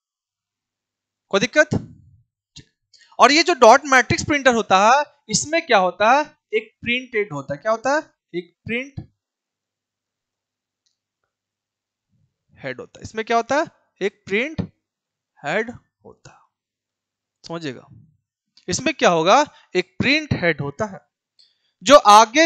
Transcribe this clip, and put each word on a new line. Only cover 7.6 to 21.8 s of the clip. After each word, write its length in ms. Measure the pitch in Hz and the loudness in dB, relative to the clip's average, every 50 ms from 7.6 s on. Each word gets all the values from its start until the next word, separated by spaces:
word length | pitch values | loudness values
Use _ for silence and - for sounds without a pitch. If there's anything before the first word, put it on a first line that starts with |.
| - 220 | -6 -6
होता 240 | 226 226 226 262 285 | -6 -4 -4 -4 -4
है? 80 | 311 302 _ _ _ _ _ - | -4 -6 _ _ _ _ _ -12
एक 200 | 175 180 _ _ _ - | -12 -12 _ _ _ -12
print 420 | 220 226 247 269 277 269 - - _ _ _ _ _ _ _ _ _ _ _ _ _ _ _ _ _ _ _ _ _ _ _ _ _ _ _ _ _ _ _ _ _ _ _ _ _ _ _ _ _ _ _ _ _ _ _ _ _ _ _ _ _ _ _ _ _ _ _ _ _ _ _ _ _ _ _ _ _ _ - | -10 -8 -8 -10 -12 -16 -20 -20 _ _ _ _ _ _ _ _ _ _ _ _ _ _ _ _ _ _ _ _ _ _ _ _ _ _ _ _ _ _ _ _ _ _ _ _ _ _ _ _ _ _ _ _ _ _ _ _ _ _ _ _ _ _ _ _ _ _ _ _ _ _ _ _ _ _ _ _ _ _ -16
head 200 | 139 131 127 - | -16 -14 -14 -14
होता 200 | - - - - | -18 -20 -20 -20
है। 40 | 202 | -20
इसमें 200 | - - 220 214 | -16 -14 -10 -6
क्या 120 | 233 233 | -4 -2
होता 180 | 233 226 - 269 | -2 -2 -2 -4
है? 100 | 302 330 - - _ _ _ _ - | -4 -4 -6 -12 _ _ _ _ -10
एक 200 | 180 208 - _ _ | -8 -8 -10 _ _
print 360 | 196 196 220 262 320 311 - - - _ _ _ _ _ _ _ _ _ _ _ _ _ _ | -6 -6 -6 -6 -6 -8 -10 -12 -12 _ _ _ _ _ _ _ _ _ _ _ _ _ _
हेड 320 | 147 143 175 220 233 240 | -10 -6 -6 -6 -6 -8
होता 600 | 233 - _ _ _ _ - - - _ - - | -12 -20 _ _ _ _ -20 -20 -20 _ -20 -20
है, 60 | - _ _ _ _ _ _ _ _ _ _ _ _ _ _ _ _ _ _ _ _ _ - | -20 _ _ _ _ _ _ _ _ _ _ _ _ _ _ _ _ _ _ _ _ _ -18
समझिएगा। 440 | - 165 170 160 135 117 - - - - - _ _ _ _ _ _ _ _ _ _ _ _ _ | -16 -14 -12 -12 -12 -14 -14 -18 -20 -20 -20 _ _ _ _ _ _ _ _ _ _ _ _ _
इसमें 260 | 180 175 - - 320 - | -10 -8 -6 -6 -6 -2
क्या 160 | - 254 190 | 0 0 0
होगा? 340 | 170 160 160 185 233 285 294 - - _ _ _ - | 2 2 2 2 2 2 2 -2 -6 _ _ _ -4
एक 200 | 180 175 _ _ - | -4 -4 _ _ -4
print 340 | 196 247 285 311 302 - - | 0 0 0 0 -2 -4 -6
head 280 | - 180 170 151 143 | -2 -2 -2 -4 -4
होता 240 | 143 143 - - 214 | -8 -12 -10 -10 -10
है 120 | 196 190 - _ _ _ _ _ _ _ _ _ _ _ _ _ _ _ _ | -10 -12 -16 _ _ _ _ _ _ _ _ _ _ _ _ _ _ _ _